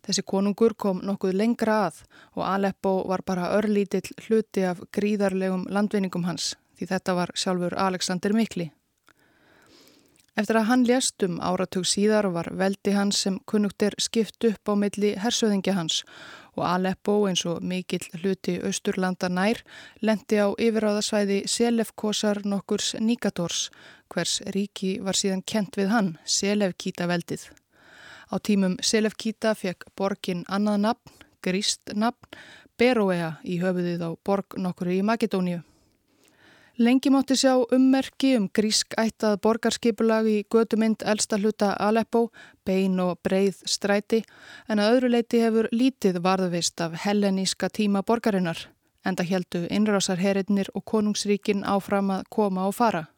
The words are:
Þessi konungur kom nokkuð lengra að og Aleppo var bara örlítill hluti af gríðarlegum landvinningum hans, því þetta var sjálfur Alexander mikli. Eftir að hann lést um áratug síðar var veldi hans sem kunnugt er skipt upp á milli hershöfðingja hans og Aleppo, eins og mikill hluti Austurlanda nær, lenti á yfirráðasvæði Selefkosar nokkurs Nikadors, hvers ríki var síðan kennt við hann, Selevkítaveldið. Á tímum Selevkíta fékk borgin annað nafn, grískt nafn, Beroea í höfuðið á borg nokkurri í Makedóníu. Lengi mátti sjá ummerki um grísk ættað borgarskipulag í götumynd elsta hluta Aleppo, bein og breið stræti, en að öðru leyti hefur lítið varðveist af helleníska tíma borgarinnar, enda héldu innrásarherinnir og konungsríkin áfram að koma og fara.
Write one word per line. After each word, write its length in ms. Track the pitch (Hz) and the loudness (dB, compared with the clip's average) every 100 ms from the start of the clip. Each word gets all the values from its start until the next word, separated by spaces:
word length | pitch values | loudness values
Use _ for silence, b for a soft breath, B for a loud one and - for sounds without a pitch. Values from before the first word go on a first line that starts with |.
| - | -2
Þessi 160 | 196 | -4
konungur 540 | - 196 202 196 226 214 | -2 0 0 4 2 2
kom 240 | 202 185 | -2 -2
nokkuð 320 | 196 196 190 | -4 -2 -2
lengra 460 | 190 220 240 220 214 185 | 0 0 0 2 2 0
að 160 | - - B B - | -4 -20 B B -6
og 80 | 175 | -2
Aleppo 540 | 196 196 - 196 190 - | 0 -2 -2 -2 -2 -2
var 160 | 185 - | -4 -2
bara 260 | 185 175 202 | -4 0 0
örlítill 480 | 214 202 196 190 - - - | 2 0 0 -2 -4 -16 0
hluti 340 | 220 220 - | 0 0 -2
af 220 | 185 175 - | -2 -4 -6
gríðarlegum 720 | - 208 208 196 190 190 185 - | -2 0 0 0 0 -2 -2 -2
landvinningum 580 | 196 208 208 190 180 175 | -2 0 0 -2 -2 -4
hans, 240 | 165 - - _ _ | -4 -6 -8 _ _
því 140 | 180 | -6
þetta 220 | 185 - 180 | -4 -2 -2
var 160 | 175 | -2
sjálfur 400 | - 196 180 175 | -4 -4 -2 -2
Alexander 600 | - 190 185 - 180 202 220 | 0 -2 -2 -4 -2 0 0
mikli. 340 | 220 - 160 _ _ _ _ b b b b b b b b b b b b - | 0 -4 -10 _ _ _ _ b b b b b b b b b b b b -4
Eftir 240 | 208 226 | 0 2
að 80 | 220 | 4
hann 140 | 254 | 4
lést 400 | 240 254 - - | 4 2 0 -2
um 140 | 190 170 | -4 -2
áratug 460 | 175 180 185 185 175 | -2 -2 -2 -2 -2
síðar 400 | - 208 214 202 170 | 2 4 2 0 -2
var 140 | 165 | -6
veldi 400 | 175 190 196 202 | -2 -2 0 0
hans 300 | 202 202 202 | 2 2 0
sem 140 | 202 190 - | -2 -4 -2
kunnugt 340 | 214 202 - | 0 0 0
er 140 | 208 - | -2 -2
skipt 460 | - 226 208 _ | -2 -2 -2 _
upp 240 | 226 196 - | 0 0 -2
á 60 | 208 | 0
milli 380 | 202 208 208 202 | 0 0 -2 0
hershöfðingja 640 | 220 - 220 202 185 190 | -2 0 0 2 0 -2
hans 240 | 160 - - B B B B - | -2 -4 -6 B B B B -4
og 80 | 165 | 0
Aleppo, 460 | 180 185 190 - 208 202 | 0 0 -2 0 0 2
eins 180 | 175 175 | -2 -4
og 160 | 165 | -4
mikill 400 | 180 185 180 180 - 170 | -4 -6 -4 -8 -8 -6
hluti 380 | 190 185 - 175 | -4 -2 -4 -4
Austurlanda 680 | 196 190 - 196 185 180 185 | -4 -4 -4 -2 -2 -2 -2
nær, 300 | 180 202 233 - B B B | 0 0 0 -8 B B B
lenti 380 | 214 214 - 214 | -2 -2 0 2
á 120 | 202 | 2
yfirráðasvæði 920 | - 233 220 214 208 - 214 202 196 - | 2 0 2 0 0 0 0 0 0 -2
Selefkosar 960 | - 240 233 214 - 214 208 214 202 | 0 2 2 -2 -4 -4 0 0 -2
nokkurs 500 | 202 196 - 208 - - | -2 -4 -2 -4 -2 -2
Nikadors, 680 | 220 240 202 - 170 - - B B B _ | 0 0 -2 -4 -6 -4 -6 B B B _
hvers 300 | - 170 - 214 196 | -6 -4 -4 -4 -4
ríki 420 | 202 - 190 185 | -4 -4 -4 -4
var 160 | 196 180 | -2 -2
síðan 240 | 196 190 | 0 -2
kennt 360 | - 220 190 - | -2 -2 -2 -2
við 120 | 196 | 0
hann, 260 | 233 185 165 | 2 0 -4
Selevkítaveldið. 1300 | - - 196 208 196 - 185 - 175 175 - 151 - - _ B B B B B B | -4 -2 0 0 0 -2 -8 -4 -2 -2 -4 -10 -10 -20 _ B B B B B B
Á 40 | 196 | -6
tímum 360 | - 202 185 180 | 2 2 2 0
Selevkíta 720 | - 220 214 - 226 - 220 214 | 0 2 0 -2 -8 -2 -2 -2
fékk 320 | 190 175 - - | -4 -8 -16 -4
borgin 480 | 196 208 - 175 170 | -4 -2 -4 -6 -4
annað 340 | 196 208 208 208 | -2 0 2 0
nafn, 280 | 247 - B B _ | -2 -8 B B _
grískt 520 | 185 185 - - - 202 | -2 -2 -2 -4 -6 -2
nafn, 400 | 226 - - B B B B - | -2 -2 -20 B B B B 2
Beroea 640 | 240 247 196 175 165 156 | 2 4 2 0 -2 -6
í 180 | - 175 | -6 -2
höfuðið 420 | 185 180 175 170 | 0 0 -2 -2
á 60 | 170 165 | -6 -6
borg 380 | - 202 - - | -2 -2 -2 -6
nokkurri 400 | 185 - 180 185 | -6 -4 -2 0
í 80 | 202 | 0
Makedóníu. 540 | 226 220 196 180 175 - b b _ _ b b b b b b - | 0 0 0 -2 -4 -8 b b _ _ b b b b b b 2
Lengi 300 | 233 262 285 | 4 4 4
mátti 300 | 269 262 269 | 4 4 4
sjá 140 | 269 254 240 | 6 4 4
ummerki 640 | 262 262 269 - _ 269 254 | 4 6 4 0 _ 2 4
um 140 | 190 | 2
grísk 460 | - 214 - - - | 0 2 0 -2 -2
ættað 380 | 220 - 220 208 214 | -2 0 0 2 2
borgarskipulag 840 | 226 233 - 233 214 226 220 220 | 2 0 0 0 2 2 2 2
í 140 | 208 202 | 0 2
götumynd 540 | 226 226 214 220 220 - | 2 2 2 2 0 0
elsta 320 | 214 - 214 | -2 0 0
hluta 300 | 214 - 202 - | 0 0 0 0
Aleppo, 460 | 208 226 214 233 233 B B B - | 0 0 0 0 0 B B B -2
bein 320 | 190 190 185 | 0 2 0
og 220 | 180 170 | -2 -2
breið 380 | - 190 196 - | 0 2 2 -2
stræti, 560 | - - 202 202 - 226 - B B B - | -6 -4 0 0 2 0 0 B B B -4
en 160 | 214 | 0
að 140 | 208 254 | 4 4
öðru 160 | 254 | 4
leyti 260 | 240 233 233 | 2 2 2
hefur 320 | 226 226 220 | 4 2 0
lítið 480 | 226 262 - 196 180 180 | 2 2 2 0 2 0
varðveist 560 | 190 185 170 165 - | 2 0 -2 -4 -4
af 160 | 165 165 202 | -6 -2 0
helleníska 640 | 208 202 190 185 - 185 | 2 2 0 -2 -2 -4
tíma 320 | - 214 202 | 0 0 0
borgarinnar, 640 | 196 233 233 196 180 165 - _ _ _ 196 | 0 0 2 0 -2 -4 -12 _ _ _ -4
enda 160 | 185 | -2
héldu 400 | 170 185 180 175 170 | -2 -2 -2 -6 -2
innrásarherinnir 1040 | 202 214 202 - 180 196 196 190 202 190 - | 0 2 2 0 0 2 0 0 0 0 -6
og 80 | |
konungsríkin 800 | - 220 214 202 202 208 - 202 | -2 0 0 -2 0 0 0 -2
áfram 480 | - 196 - 202 196 | 0 -2 0 -2 0
að 160 | 190 - | -2 -4
koma 400 | - 208 185 190 | -2 0 0 -2
og 80 | - | 0
fara. 300 | 233 180 156 | 0 0 -6